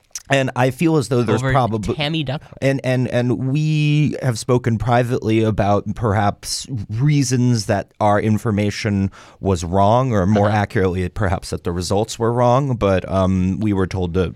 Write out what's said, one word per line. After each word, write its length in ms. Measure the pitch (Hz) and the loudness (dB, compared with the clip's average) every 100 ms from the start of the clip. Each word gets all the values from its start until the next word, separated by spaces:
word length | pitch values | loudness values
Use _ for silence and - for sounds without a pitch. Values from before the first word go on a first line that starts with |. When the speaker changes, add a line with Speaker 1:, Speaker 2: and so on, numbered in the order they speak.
| _ - - | _ -18 -2
Speaker 1:
And 220 | 139 131 - | 0 0 0
I 140 | 131 | 0
feel 260 | 127 156 160 | 0 2 2
as 100 | 113 | 2
though 160 | 123 | 0
there's 180 | 113 110 | 0 0
Speaker 2:
Over 120 | 131 | 0
Speaker 1:
probably 420 | 135 117 110 98 156 | 0 0 -2 -4 -4
Speaker 2:
Tammy 260 | 147 160 | -4 -4
Duckworth. 360 | 143 151 - - | -6 -8 -12 -4
Speaker 1:
and, 200 | 135 139 | -2 0
and, 240 | - 127 127 | -2 -2 0
and 400 | - 123 117 131 | 0 0 -2 -2
we 680 | 139 156 156 151 147 147 - | -2 0 0 2 2 2 0
have 160 | 135 110 | -2 -2
spoken 400 | - 123 123 113 | 0 0 2 -2
privately 640 | - 120 120 123 107 110 | 2 2 2 -2 0 2
about 540 | 110 101 101 101 - 98 | 2 0 2 0 0 -4
perhaps 720 | 113 101 101 - - - - 127 98 | 0 0 0 -2 -8 -10 -8 -8 -6
reasons 800 | 110 143 147 135 135 123 120 101 | -2 2 2 2 2 2 2 0
that 260 | 101 - _ | -2 -4 _
our 180 | 107 104 | 2 2
information 880 | 110 107 120 107 104 - 110 101 98 - - - | 2 0 0 0 -2 -2 -2 0 -2 -4 -18 -6
was 240 | 95 92 | -2 -2
wrong, 480 | 85 95 101 117 131 | 0 2 4 4 2
or 140 | 107 90 | 0 2
more 220 | 104 101 | 2 2
Speaker 2:
Uh-huh. 80 | 104 | 2
Speaker 1:
accurately, 500 | 101 110 92 90 90 | 0 0 0 0 -4
perhaps 440 | - 98 92 - | -2 -2 -2 -6
that 120 | 90 | -8
the 80 | - | -6
results 480 | 87 85 98 117 - | -6 -2 -2 -2 -2
were 140 | 113 | -2
wrong. 420 | 120 123 123 143 120 | 2 2 2 0 0
But, 320 | 101 95 - | 0 0 0
um, 520 | 95 92 95 92 90 | 0 2 2 0 0
we 100 | 110 | 0
were 160 | 98 92 | 0 0
told 280 | 95 92 82 | -2 -2 -2
to 200 | 87 | -2